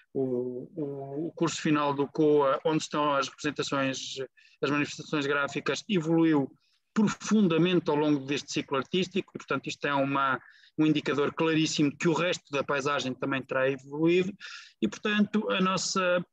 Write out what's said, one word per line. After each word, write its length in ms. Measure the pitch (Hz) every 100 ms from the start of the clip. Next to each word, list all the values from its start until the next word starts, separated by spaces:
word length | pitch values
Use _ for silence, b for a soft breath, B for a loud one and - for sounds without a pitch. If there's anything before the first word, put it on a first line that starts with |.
| B
o, 560 | 139 131 123 127 123 151
o, 540 | 165 143 139 139 143 165
o 40 |
curso 280 | - 165 -
final 320 | 165 147 147
do 140 | 139 139
coa, 500 | - 151 147 139 143
onde 180 | 165 156
estão 320 | - 156 147
as 140 | 139 135
representações, 880 | - 151 135 139 139 135 131 - 135 131 _ b b
as 80 | 139
manifestações 560 | 147 139 - - 156 139
gráficas, 580 | 143 139 147 - 139 -
evoluiu 640 | 196 156 165 165 151 135 - _ _ _
profundamente 960 | - 208 - - 214 196 160 175 175 160
ao 60 | 147
longo 280 | 151 147
deste 280 | 135 143 -
ciclo 260 | - - 135
artístico, 540 | 127 180 175 196 -
e, 40 | -
portanto, 280 | - 135 151
isto 200 | - 147
é 80 |
uma, 460 | 143 135 139 135 123 B B B -
um 80 | 156
indicador 480 | 147 - 135 139
claríssimo 600 | - 160 156 160 - 147 -
que 120 | 170
o 40 |
resto 380 | 156 175 160 -
da 140 | 139
paisagem 480 | 127 143 135 143 127
também 280 | 127 143 135
terá 260 | 127 131 131
evoluído 640 | 139 135 147 165 175 185 202 B B B B
e, 80 | 214
portanto, 600 | - 214 208 202 214 202
a 100 | 196
nossa 640 | 190 190 - 196 180 180 175